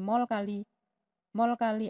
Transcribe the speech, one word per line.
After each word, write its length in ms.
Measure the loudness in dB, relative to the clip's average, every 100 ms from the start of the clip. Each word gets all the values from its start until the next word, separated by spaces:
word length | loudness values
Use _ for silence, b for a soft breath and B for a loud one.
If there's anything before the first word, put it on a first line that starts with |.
mol 260 | 0 2 2
kali, 380 | 0 -2 -4 -8 _ _ _ _ _ _ 0
mol 180 | 0 2
kali 320 | 0 0